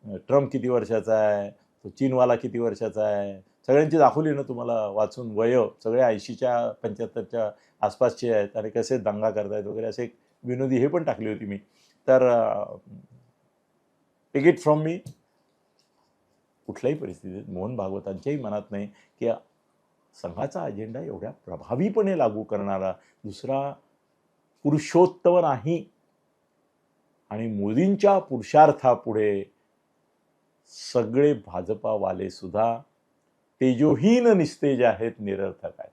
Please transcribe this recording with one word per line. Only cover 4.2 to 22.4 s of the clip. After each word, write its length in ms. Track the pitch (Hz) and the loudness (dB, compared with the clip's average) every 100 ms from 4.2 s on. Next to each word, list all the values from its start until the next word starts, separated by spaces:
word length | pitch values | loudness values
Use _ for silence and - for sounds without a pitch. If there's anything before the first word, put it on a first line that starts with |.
| 156 | -2
ना 100 | 139 | -4
तुम्हाला 460 | 131 120 120 117 107 | -6 -8 -4 -2 -2
वाचून 440 | 98 107 - 120 | -2 -2 -4 -8
वय, 260 | 104 113 127 107 - | 0 2 4 2 -2
सगळे 180 | 113 117 | -4 2
ऐंशीच्या, 720 | 127 107 - 110 127 120 120 | 2 2 -4 -4 -2 0 -2
पंच्याहत्तरच्या 800 | 107 117 104 117 - 101 120 107 - _ _ | -6 -8 -8 -8 -8 -8 -4 -6 -6 _ _
आसपासचे 520 | 107 - 127 120 120 | -4 2 0 0 0
आहेत 240 | 110 101 113 | 0 0 -4
आणि 120 | 107 | -4
कसे 280 | 113 113 131 | -4 -2 -2
दंगा 320 | 107 104 110 | -2 -2 -2
करतायत 360 | 107 104 107 101 | -2 -4 -6 -6
वगैरे, 200 | 104 113 | -8 -8
असे 180 | 104 | -6
एक 120 | 120 _ _ _ | -10 _ _ _
विनोदी 340 | 123 123 131 127 | -8 -4 0 2
हे 100 | 135 | 2
पण 160 | 170 | 0
टाकली 260 | 151 110 110 | -2 -4 -6
होती 160 | 107 107 | -8 -8
मी. 120 | 101 _ _ _ _ - | -10 _ _ _ _ 4
तर, 220 | 131 127 | 4 6
अ, 460 | 120 110 104 104 104 - - - - _ _ _ _ _ _ _ _ _ _ _ 139 | 4 2 -2 -6 -12 -18 -20 -20 -20 _ _ _ _ _ _ _ _ _ _ _ 2
take 140 | 147 | 4
it 80 | 175 - | 4 2
from 200 | 151 156 | 2 0
me, 100 | 175 - - _ _ _ _ _ _ _ _ _ _ _ _ _ _ - | -6 -10 -20 _ _ _ _ _ _ _ _ _ _ _ _ _ _ -14
कुठल्याही 300 | 98 123 151 | -6 -4 -4
परिस्थितीत 520 | 123 92 95 92 - | -8 -12 -14 -14 -12
मोहन 260 | 90 98 123 | -8 -8 -6
भागवतांच्याही 640 | 95 98 98 95 - 147 | -6 -6 -8 -10 -6 -6
मनात 220 | 113 104 101 | -6 -8 -8
नाही 160 | 101 101 | -10 -10
की 420 | - _ _ 120 113 _ _ _ _ _ _ _ - | -14 _ _ -4 -4 _ _ _ _ _ _ _ -14
संघाचा 420 | 92 87 139 185 | -14 -8 -8 -8
अजेंडा 360 | 156 101 110 117 | -10 -10 -12 -12
एवढ्या 320 | 165 101 104 - - | -12 -12 -12 -14 -16
प्रभावीपणे 720 | 85 - 123 190 202 196 185 | -16 -8 -2 -2 0 0 2
लागू 260 | 123 107 | 0 0